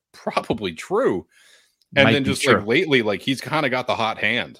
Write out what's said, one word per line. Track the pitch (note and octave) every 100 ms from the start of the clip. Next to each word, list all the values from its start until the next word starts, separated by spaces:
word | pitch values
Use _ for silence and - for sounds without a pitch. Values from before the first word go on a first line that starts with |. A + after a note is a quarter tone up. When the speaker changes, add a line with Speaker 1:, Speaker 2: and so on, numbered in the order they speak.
| _
Speaker 1:
probably | - - - - A#2 G2
true. | D#2 - G3+ A#3 F#2 - _ _ _ _ _ _ C#3
And | C3+
Speaker 2:
Might |
Speaker 1:
then | C3+
Speaker 2:
be | C3+
Speaker 1:
just, | C3 C#3
like, | G#2
Speaker 2:
true. | G#2
Speaker 1:
lately, | C#3 D#3+ C3
like, | G#2+ G2
he's | - B2+
kinda | - D#3 C3+
got | B2+ A#2+
the | G2
hot | A2 G#2
hand. | G#2+ A#2 D2